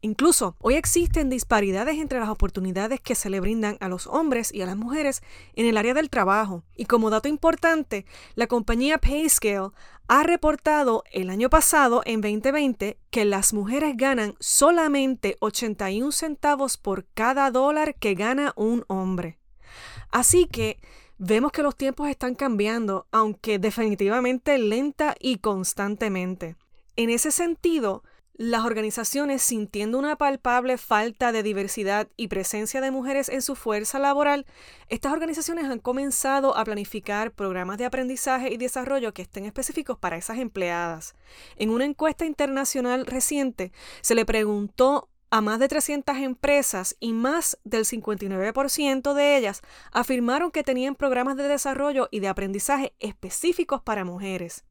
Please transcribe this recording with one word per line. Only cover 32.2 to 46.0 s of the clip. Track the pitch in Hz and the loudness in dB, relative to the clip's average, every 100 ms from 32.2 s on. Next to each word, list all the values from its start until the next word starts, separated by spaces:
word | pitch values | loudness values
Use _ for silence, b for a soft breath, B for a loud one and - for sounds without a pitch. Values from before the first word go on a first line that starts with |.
| 226 | -6
presencia | 190 190 214 214 269 | -4 -4 -4 -4 -2
de | 269 | -2
mujeres | 269 254 277 269 | -2 -2 -2 -2
en | 269 | -4
su | 254 | -4
fuerza | 269 - 208 220 269 | -6 -2 -2 -2 0
laboral, | 277 277 294 285 277 B B B B | 2 2 2 2 -2 B B B B
estas | 233 277 | -6 -2
organizaciones | 311 330 320 311 339 285 | -2 -2 -4 -4 -4 -4
han | 240 | -4
comenzado | - 254 277 262 269 277 269 - | -4 -2 -2 -2 0 2 2 2
a | |
planificar | 220 208 202 214 196 202 226 | -2 -4 -6 -10 -6 -4 -4
programas | - 196 185 180 202 | -6 -6 -4 -6 -6
de | |
aprendizaje | 247 254 254 254 - 262 254 | -4 -4 -4 -4 -2 -2 -2
y | 226 | -4
desarrollo | 247 262 254 277 233 | -4 -4 -2 -2 -2
que | - | -8
estén | 180 - | -14 -12
específicos | 202 - 262 - 285 247 | -12 -8 -6 -6 -6 -6
para | 180 165 | -6 -6
esas | - 226 | -8 -6
empleadas. | 247 196 175 170 170 160 - _ B B B B | -6 -4 -4 -2 -4 -6 -12 _ B B B B
En | 214 | -2
una | 233 | 0
encuesta | 277 285 311 294 | 0 0 -2 0
internacional | 330 294 285 269 269 269 247 254 254 | -4 -2 -2 0 -2 -2 -2 -2 -4
reciente, | 254 254 294 269 240 185 B B B | -4 -2 0 -2 -4 -10 B B B
se | - 233 | 0 2
le | 226 | 2
preguntó | 226 214 208 202 - 254 285 - _ _ | 0 0 -2 -4 2 4 4 -2 _ _
a | 220 | 0
más | 214 220 | 2 2
de | 269 | 2
trescientas | 302 294 294 | 2 -2 -4